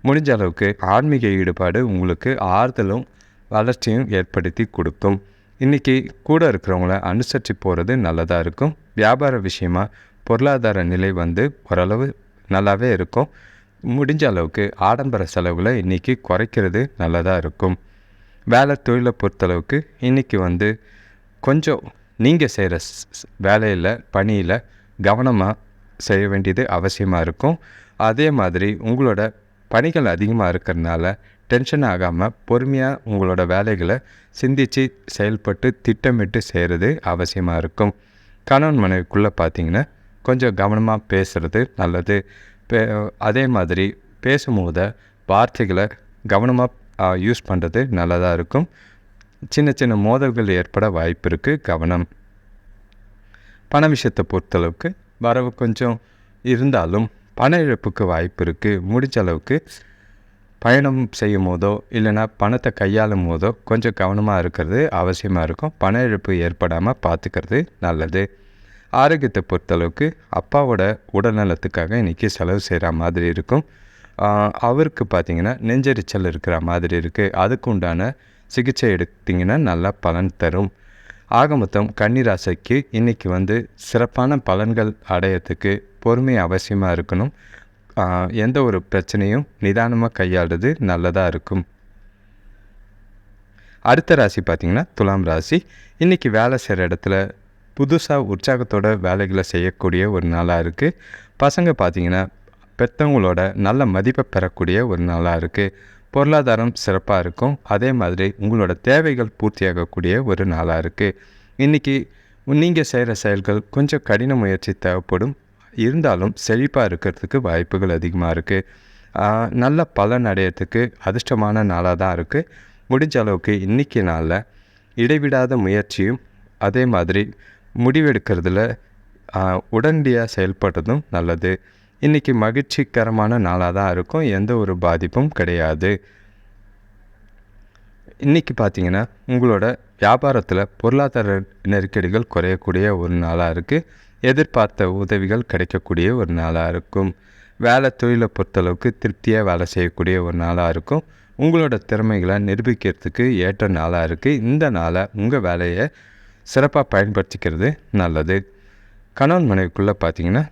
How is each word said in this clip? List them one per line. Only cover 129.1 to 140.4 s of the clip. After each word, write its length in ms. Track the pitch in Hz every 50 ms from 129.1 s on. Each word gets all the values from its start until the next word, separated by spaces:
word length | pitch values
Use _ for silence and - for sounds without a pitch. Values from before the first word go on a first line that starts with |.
| _ _ _ - -
ஆ, 260 | 95 95 92 92 92 - -
உடனடியா 560 | - 113 113 156 160 156 147 135 123 117 117 113 -
செயல்படுறதும் 640 | - 92 92 95 _ - 98 85 87 78 98 123 151 147 _
நல்லது. 500 | - 87 85 85 85 80 85 92 95 - _ _ _ _ _ _ _ _
இன்னைக்கு 340 | - 147 151 147 - - 127
மகிழ்ச்சிகரமான 1040 | 117 107 110 113 139 135 _ - - 135 - - 120 113 113 113 110 107 107 117
நாளா 340 | 120 101 87 87 90 90 87
தான் 200 | 87 98 101 95
இருக்கும். 300 | 87 90 87 - - 160
எந்த 340 | 160 127 98 95 104 104 123
ஒரு 220 | 117 104 95 92
பாதிப்பும் 520 | 90 90 87 85 82 90 85 - 123 139 151
கிடையாது. 760 | - - 87 87 87 85 80 80 78 76 87 98 104 92 _ _ _ _ - - _ _ _ - - - - - - _ _ _ _ - - - - _ - - - - _ _ - - - _ _ _ - - - _ - - -
இன்னைக்கு 480 | _ - 139 151 165 - - 127 - 113
பார்த்தீங்கன்னா, 400 | 101 - 95 90 87 90 98 113 - - _ _
உங்களோட 480 | - 127 123 120 123 110 98 101 117 123 - _ _ _ _
வியாபாரத்துல 640 | 101 104 117 123 - 139 135 117